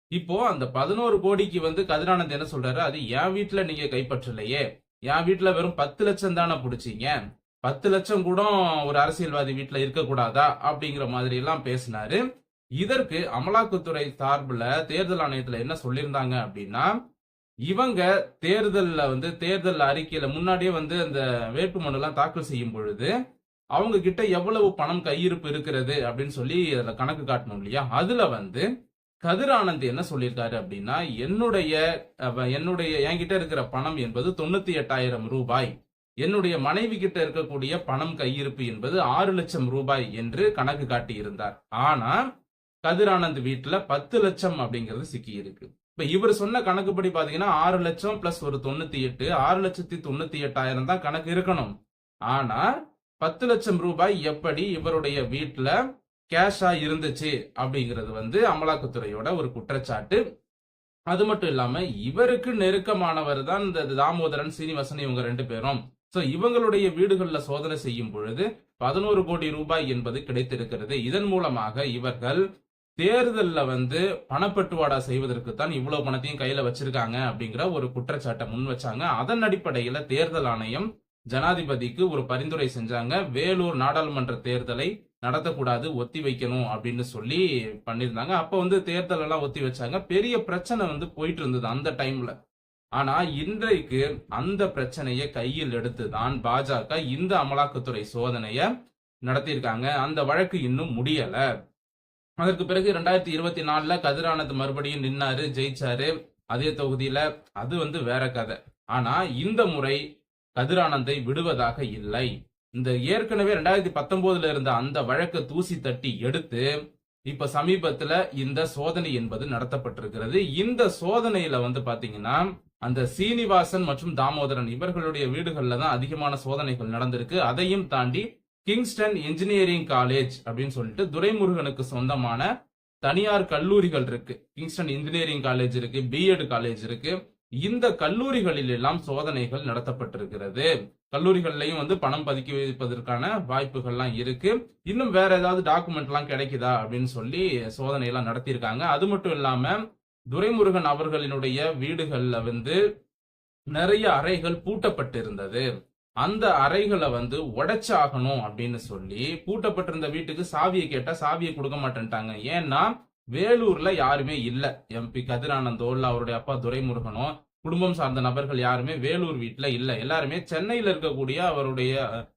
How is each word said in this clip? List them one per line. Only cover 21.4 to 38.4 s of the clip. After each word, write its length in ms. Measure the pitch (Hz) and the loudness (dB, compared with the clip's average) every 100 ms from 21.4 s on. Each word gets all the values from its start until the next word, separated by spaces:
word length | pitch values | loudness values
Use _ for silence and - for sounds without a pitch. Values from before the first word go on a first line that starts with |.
| 113 | -2
வேட்புமனு 380 | 135 185 180 151 | 0 -2 -2 -2
எல்லாம் 220 | 135 151 | -2 0
தாக்கல் 280 | 147 156 170 | 0 0 -2
செய்யும் 300 | 135 127 117 | -4 -4 -4
பொழுது, 540 | 110 107 101 147 240 254 _ _ _ - | -4 -4 -2 0 0 -2 _ _ _ -2
அவங்க 320 | 147 220 202 | 0 4 2
கிட்ட 260 | 180 202 | 2 2
எவ்வளவு 500 | 214 175 180 220 196 | 2 2 2 4 4
பணம் 300 | 190 151 175 | 4 0 0
கையிருப்பு 420 | 156 143 180 170 156 | 0 0 0 0 -4
இருக்கிறது 600 | 151 151 135 127 147 120 | -4 -2 -2 0 0 -2
அப்படின்னு 180 | 120 139 | -2 -4
சொல்லி 460 | 135 127 175 165 | -4 0 2 2
அதுல 220 | 127 113 | 2 0
கணக்கு 380 | 110 135 156 131 | -2 -2 -2 -2
காட்டணும் 240 | 123 110 101 | -2 -2 -8
இல்லையா? 300 | 98 139 127 | -4 -2 0
அதுல 360 | 127 180 240 170 | 2 2 4 2
வந்து 640 | 110 98 117 208 254 - _ _ _ | 0 -4 -2 -2 -2 -10 _ _ _
கதிர் 320 | 170 185 269 | 0 2 4
ஆனந்த் 340 | 240 185 147 | 4 4 0
என்ன 220 | 127 131 170 | 0 -2 -4
சொல்லியிருக்காரு 420 | 139 123 123 117 | -2 -2 -2 -4
அப்படின்னா, 640 | 113 95 101 104 151 165 113 | -4 -6 -8 -4 -2 -2 -4
"என்னுடைய, 880 | 135 214 233 196 156 156 165 160 - - | -2 2 2 2 2 2 2 0 -6 -6
அவ-, 340 | 127 120 127 | -4 0 0
என்னுடைய, 580 | 139 175 175 165 151 147 | 0 0 0 0 0 0
என்கிட்ட 220 | 170 170 | 0 0
இருக்கிற 360 | 190 160 147 117 | 0 0 -2 -2
பணம் 280 | 127 151 156 | -2 -2 -2
என்பது 340 | 113 120 175 | -2 -2 -2
தொண்ணூத்தி 440 | 180 160 190 190 | -2 0 0 0
எட்டாயிரம் 540 | 151 127 131 127 120 113 | -2 0 0 0 -2 -2
ரூபாய், 560 | 131 123 127 120 - _ _ _ | -2 0 0 0 -6 _ _ _
என்னுடைய 440 | - 160 208 180 165 | -4 0 2 2 2
மனைவி 400 | 139 185 226 202 | 2 2 0 0
கிட்ட 260 | 185 175 | 0 0
இருக்கக்கூடிய 600 | 151 160 151 143 131 170 | 0 -2 -4 -4 -2 -4
பணம் 340 | 156 131 160 165 | -2 -2 -2 -2
கையிருப்பு 480 | 131 139 | -2 -2